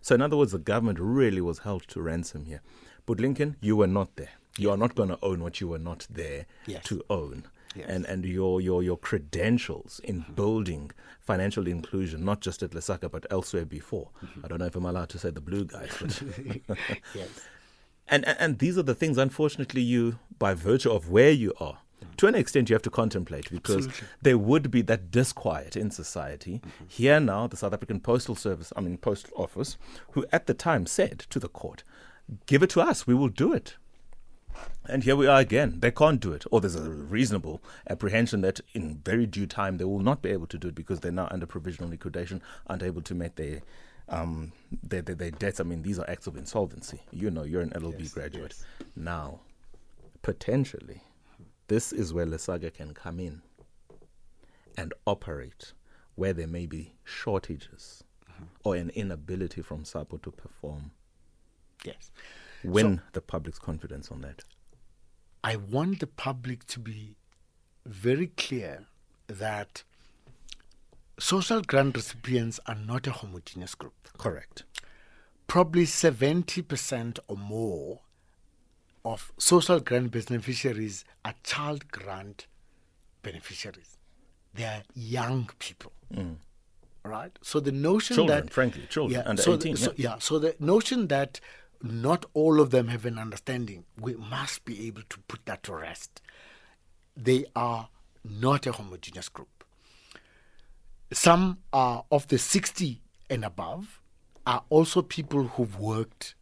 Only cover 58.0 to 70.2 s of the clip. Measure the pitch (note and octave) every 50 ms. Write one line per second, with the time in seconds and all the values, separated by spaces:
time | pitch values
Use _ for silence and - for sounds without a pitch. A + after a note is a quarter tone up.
58 | - _ _ _ _ _ - F2 F#2 E2+ - _ - G#2+ F#2+ F2 F2 E2+ - -
59 | G#2+ G2 F2 D#2 D2 D#2+ F#2 F#2 F#2 E2+ - - E2 - D#2 D#2 D#2 - - -
60 | D2+ - - D#2+ - - D2 - - D2+ - - - D2 D2 D2 D2 D2 - _
61 | _ _ _ _ _ _ _ _ _ _ _ _ _ _ _ _ - - - -
62 | - - - - - - - - - - - - - - F2+ G#2 A2 A2 G2 E2
63 | - - _ F2+ - - - E2 D2+ D#2+ D#2+ - - - E2 D#2 - - D2 C#2+
64 | C#2 - - C#2 C2 C#2 C#2+ - - - - _ - - - - - - - _
65 | - - _ _ _ _ - - _ - A2+ A2 G2+ G2 A2 C3 D#3 F3+ G3 F3
66 | - D3 - - - C#3+ C3+ B2+ A#2 B2+ B2+ A#2+ - - - B2 A2+ A2+ A2 G#2+
67 | G#2 G#2+ G#2+ _ _ _ _ _ _ _ _ _ _ _ _ _ _ - G#2+ F#2+
68 | G2 A#2+ B2+ C#3+ F3+ F3 - - - - C#3 B2 G#2 E2+ C#2 - - _ _ _
69 | _ _ _ _ _ _ G#2+ F#2+ G#2 A2 G#2+ G#2 G#2 - _ - - _ _ _
70 | - - _ _